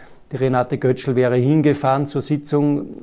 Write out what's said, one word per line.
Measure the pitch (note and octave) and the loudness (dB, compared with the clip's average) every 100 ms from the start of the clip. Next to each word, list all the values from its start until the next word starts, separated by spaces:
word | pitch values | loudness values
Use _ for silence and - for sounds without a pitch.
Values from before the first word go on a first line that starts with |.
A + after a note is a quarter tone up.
| - - - | -20 -20 -12
die | C3 | -4
Renate | C3 B2+ B2 C#3 | 0 0 0 0
Götschel | C3 B2+ - B2+ | 0 0 0 0
wäre | B2 | 2
hingefahren | B2 B2+ D#3 D3 C#3+ C3+ C3+ C#3+ | 2 2 4 2 2 0 0 -2
zur | C3+ | -4
Sitzung, | - D3 - D3 D3 C#3+ - - | -2 -4 -2 0 0 0 -6 -14